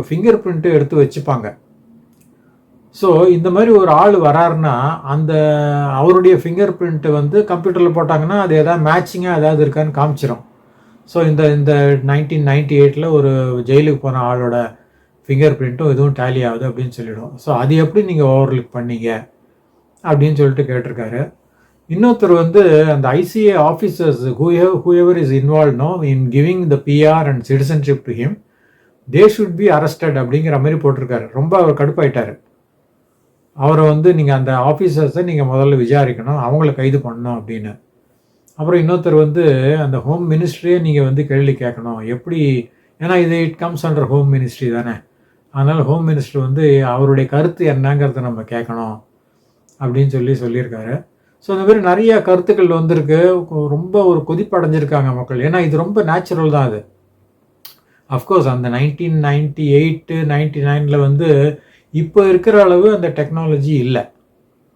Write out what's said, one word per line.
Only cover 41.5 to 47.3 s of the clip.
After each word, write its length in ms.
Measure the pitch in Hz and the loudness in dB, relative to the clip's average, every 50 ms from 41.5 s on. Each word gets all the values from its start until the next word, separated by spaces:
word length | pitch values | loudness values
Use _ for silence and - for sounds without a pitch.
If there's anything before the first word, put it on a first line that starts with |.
கேட்கணும், 560 | 131 - 131 120 117 113 113 117 113 113 110 110 | 0 -2 -4 -6 -6 -8 -10 -10 -10 -8 -8 -8
எப்படி?" 640 | 120 123 - 170 165 165 151 139 131 123 117 - _ _ _ _ _ _ | -8 -8 -6 -6 -4 -2 0 0 0 -2 -4 -8 _ _ _ _ _ _
ஏன்னா 160 | 156 170 185 | -4 -2 0
இது 280 | 180 175 165 165 165 165 | 0 2 0 0 -2 -2
it 200 | 160 160 - 170 | -4 -4 -6 -8
comes 260 | 170 170 151 - 165 | -8 -8 -6 -4 -2
under 180 | 156 143 139 120 | -2 -2 -2 0
home 260 | 135 143 143 139 139 | 0 0 0 2 0
ministry 500 | 135 127 120 - - 135 123 117 117 117 | 0 -2 -4 -6 -6 -6 -4 -4 -4 -6
தானே, 140 | 120 110 104 - _ _ _ _ _ _ _ _ _ | -6 -8 -10 -12 _ _ _ _ _ _ _ _ _
அதனால 320 | _ 139 139 143 160 160 147 | _ -2 0 0 0 0 0
ஹோம் 240 | 131 147 165 165 160 | 0 0 -2 0 -2
மினிஸ்டர் 340 | 156 143 135 - - 143 | -2 -2 -4 -6 -6 -6
வந்து 440 | 131 127 131 151 160 147 139 139 135 | -4 -2 -2 0 2 4 4 4 2
அவருடைய 440 | 127 123 127 139 139 139 135 135 | 0 0 0 2 2 2 2 0
கருத்து 420 | 131 | 0